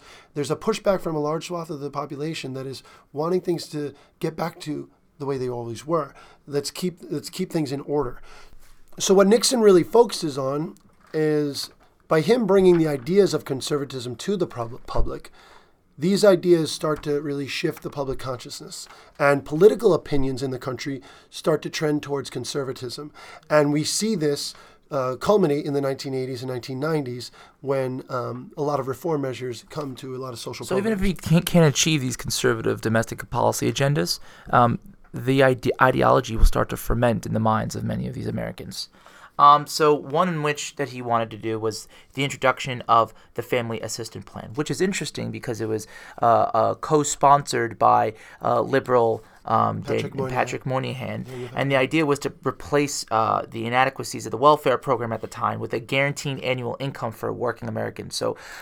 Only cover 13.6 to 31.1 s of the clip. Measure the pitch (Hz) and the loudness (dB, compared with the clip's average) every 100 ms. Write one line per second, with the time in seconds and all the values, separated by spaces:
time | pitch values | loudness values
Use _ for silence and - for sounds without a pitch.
13.6 | - 143 135 131 120 117 - 202 - 123 | -2 -4 -4 -8 -8 -6 -4 -2 -2 -4
14.6 | 113 123 - - - - - - - - | -8 -10 0 2 2 -2 -14 -20 -20 -20
15.6 | _ _ _ - 170 196 208 175 180 170 | _ _ _ -4 0 4 6 6 6 4
16.6 | 151 - 156 151 147 147 151 143 131 - | 2 -2 -4 -2 -2 -4 -2 -6 -6 -4
17.6 | 160 - - 143 131 127 135 123 143 - | -4 -4 -10 -6 -4 -4 -6 -10 -12 -14
18.6 | 151 - - - - - 143 143 - 151 | -14 -16 -16 -20 -20 0 2 2 0 6
19.6 | 208 254 226 156 - 143 135 123 135 127 | 6 8 4 4 2 2 2 0 -4 -4
20.6 | 135 123 143 135 - - _ - 175 151 | -6 -6 -8 -10 -12 -20 _ -4 0 0
21.6 | 156 - 156 147 139 143 123 131 117 143 | -2 -2 0 0 -2 -6 -6 -8 -6 -6
22.6 | 131 120 123 147 151 - - - - 151 | -6 -8 -10 -12 -14 -18 -20 -20 2 4
23.6 | 147 147 143 - 220 196 147 143 - - | 4 2 0 -2 -2 0 0 -2 -6 -12
24.6 | - _ _ 143 127 127 - 208 165 143 | -20 _ _ -2 -2 -2 2 4 4 0
25.6 | 151 143 139 131 139 131 127 123 127 127 | -2 -2 -2 -4 -6 -6 -6 -8 -8 -8
26.6 | 117 127 151 156 127 123 - - - _ | -8 -6 -2 -2 -4 -8 -12 -18 -20 _
27.6 | 139 135 127 127 - 127 120 123 - - | -4 -2 -2 -6 -6 -6 -6 -8 -12 -6
28.6 | 143 143 127 123 170 147 135 117 127 113 | -2 -2 -4 -6 -4 -2 -2 -6 -8 -10
29.6 | - 160 139 120 135 127 131 117 135 - | -10 -8 -8 -10 -12 -10 -10 -12 -12 -12
30.6 | 120 185 214 202 196 | -2 -2 0 0 0